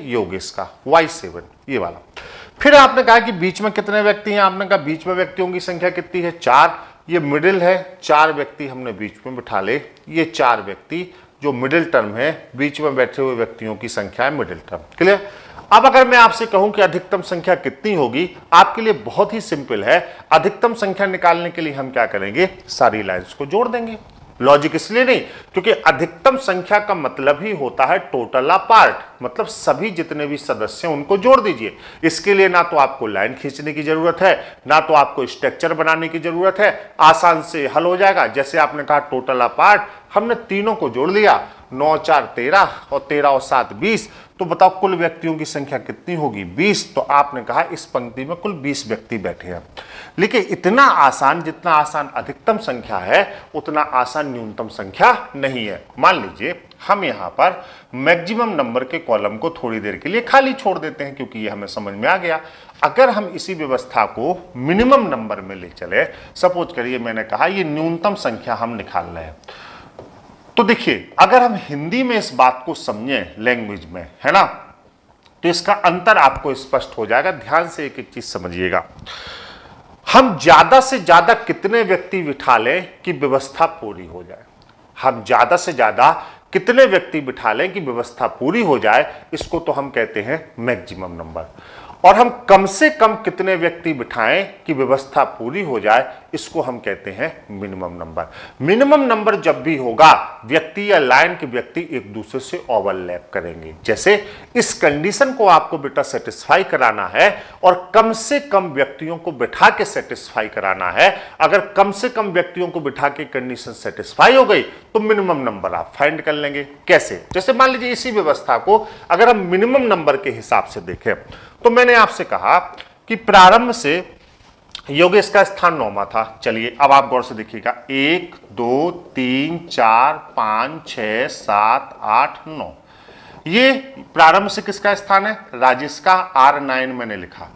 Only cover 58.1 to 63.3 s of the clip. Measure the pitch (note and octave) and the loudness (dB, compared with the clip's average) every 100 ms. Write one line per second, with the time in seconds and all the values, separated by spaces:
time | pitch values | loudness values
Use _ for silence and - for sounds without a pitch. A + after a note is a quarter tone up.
58.1 | F3 E3+ A3+ A3+ E3 A#2+ B2 C3 E3 - | 0 -2 -4 -4 -2 -2 -4 -4 -10 -2
59.1 | G#2+ G#2 G#2+ E3 D#3+ A#2+ A2 G2+ F#2+ D3+ | -2 -2 -6 -8 -6 -8 -6 -8 -8 -6
60.1 | A3+ A#3 C#4 C4+ - G3+ E3+ D#3 - C#3 | -6 2 2 2 -2 -4 -4 -8 -10 -12
61.1 | C#3 A#2+ A2+ G#2+ G#2 G2 G#2+ G2+ G2 C#3 | -10 -12 -8 -8 -8 -10 -10 -10 -4 -2
62.1 | F#3 F3 D#3+ - - - - D3 A3+ C4 | 0 -2 -6 -8 -20 -18 -4 -2 4 4
63.1 | G#3 F#3 | 2 -6